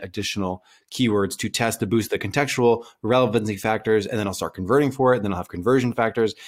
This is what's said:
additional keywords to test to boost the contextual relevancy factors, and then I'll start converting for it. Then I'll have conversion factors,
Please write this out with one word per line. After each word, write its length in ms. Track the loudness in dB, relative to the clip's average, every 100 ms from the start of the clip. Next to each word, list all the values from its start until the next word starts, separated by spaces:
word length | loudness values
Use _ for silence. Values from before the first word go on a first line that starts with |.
additional 640 | -6 -8 -6 -4 -4 -6 _ _ _
keywords 460 | -2 0 2 0 -2
to 100 | -6
test 320 | -2 -2 -2
to 60 | 0
boost 240 | 0 0
the 100 | -4
contextual 640 | -2 -2 -2 2 4 4 0 _
relevancy 540 | 0 2 4 0 -2 -4
factors, 520 | -2 -2 2 2 2
and 120 | -4
then 80 | -4
I'll 60 |
start 220 | -4 -8 -6
converting 360 | 0 2 2
for 220 | 2 2
it. 100 | 2
Then 80 | 0
I'll 60 | -4
have 100 | -6
conversion 460 | -4 2 2 2
factors, 420 | 0 0 2 0 -2